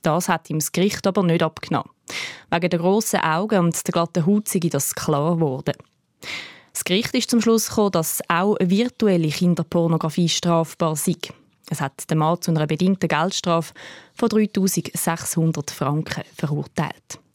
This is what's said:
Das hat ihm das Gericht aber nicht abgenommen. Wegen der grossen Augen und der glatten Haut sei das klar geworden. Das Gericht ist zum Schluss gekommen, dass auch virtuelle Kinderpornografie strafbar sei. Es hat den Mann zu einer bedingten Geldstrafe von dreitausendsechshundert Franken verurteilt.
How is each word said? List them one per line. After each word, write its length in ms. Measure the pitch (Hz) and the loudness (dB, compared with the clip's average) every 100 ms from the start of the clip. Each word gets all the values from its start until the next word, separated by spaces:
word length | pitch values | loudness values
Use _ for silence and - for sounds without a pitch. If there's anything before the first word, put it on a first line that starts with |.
Das 260 | 175 156 180 | 2 0 0
hat 220 | 170 - | -2 -2
ihm 80 | 170 | -4
das 140 | 147 | -2
Gericht 340 | - 190 - - | 0 0 2 -2
aber 160 | 190 | 2
nicht 220 | 180 165 | 2 2
abgenommen. 440 | 160 - - 147 - _ - - - - - | 0 -2 -4 -4 -4 _ -14 -10 -10 -14 -4
Wegen 200 | 170 175 | -2 0
der 100 | 170 | 0
grossen 400 | 170 202 214 202 | 2 2 2 0
Augen 400 | 160 160 214 208 | 0 0 2 2
und 260 | 170 165 - | 2 0 -2
der 60 | |
glatten 340 | 175 170 - 160 | 0 0 0 2
Haut 220 | 208 214 | 2 2
sei 100 | 190 | -2
das 380 | 165 139 - - | 0 0 -2 -4
klar 400 | - 147 151 170 | 0 0 2 2
geworden. 400 | 160 131 - - - _ _ _ - - - - _ | 0 -2 -4 -6 -10 _ _ _ -14 -12 -14 -20 _
Das 100 | - | -10
Gericht 320 | - 180 240 | 0 0 2
ist 160 | 262 226 | -2 2
zum 100 | 240 | 2
Schluss 280 | 220 226 - | 4 2 2
gekommen, 240 | - 208 | 0 2
dass 280 | 180 160 - - | 2 -2 -4 -2
auch 300 | 170 196 214 | 0 2 2
virtuelle 680 | 180 196 240 - 214 180 160 | 2 2 0 0 2 2 2
Kinderpornografie 1000 | 143 180 170 165 175 165 165 160 151 170 | 0 2 2 0 0 2 2 0 0 0
strafbar 680 | - 175 165 160 - 165 156 | 0 0 0 0 -2 -2 0
sei. 180 | - 175 - - _ _ - | -2 -2 -6 -14 _ _ -10
Es 100 | 151 | -6
hat 300 | 139 - - | -6 -8 -2
den 80 | 156 | 0
Mann 240 | 156 170 | 2 0
zu 80 | - | 0
einer 160 | 160 151 | 0 0
bedingten 420 | 156 185 190 170 | 0 0 2 0
Geldstrafe 640 | 151 170 - - 170 165 - - - - | 0 0 -2 0 0 -2 -12 -20 -20 -20
von 160 | _ 233 | _ 0
dreitausendsechshundert 1400 | 214 208 - 190 - - - - 165 - - 160 156 147 | 2 2 2 0 0 -4 -4 -4 -4 -2 0 0 0 -6
Franken 540 | - 135 147 160 - - | -4 -2 -2 -2 -8 -10
verurteilt. 840 | - 151 147 147 - 151 - _ - _ | -6 -4 -4 -6 -4 -4 -6 _ -20 _